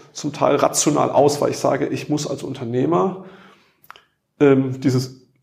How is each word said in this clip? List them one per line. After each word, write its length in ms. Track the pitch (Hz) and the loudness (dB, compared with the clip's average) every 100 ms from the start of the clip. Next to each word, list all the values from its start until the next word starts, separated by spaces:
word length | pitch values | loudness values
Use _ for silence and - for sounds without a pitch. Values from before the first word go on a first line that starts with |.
| - | -20
zum 220 | - 151 | -10 -10
Teil 220 | - 131 143 | -2 0 2
rational 560 | 147 - 160 147 127 | 2 0 0 2 2
aus, 280 | - 143 - | 4 4 2
weil 120 | 123 | -2
ich 60 | 123 | 0
sage, 260 | 131 135 - | -2 0 -2
ich 240 | 127 - | -6 -4
muss 160 | 147 147 | -4 -4
als 140 | 135 | -8
Unternehmer, 840 | - 123 117 123 143 175 190 185 - - - _ _ _ - - _ _ _ - | -10 -10 -6 -2 0 0 -2 -4 -14 -20 -20 _ _ _ -20 -20 _ _ _ 2
ähm, 420 | 143 135 131 - | 4 4 2 -2
dieses, 460 | 135 127 - - _ _ | 0 0 -2 -10 _ _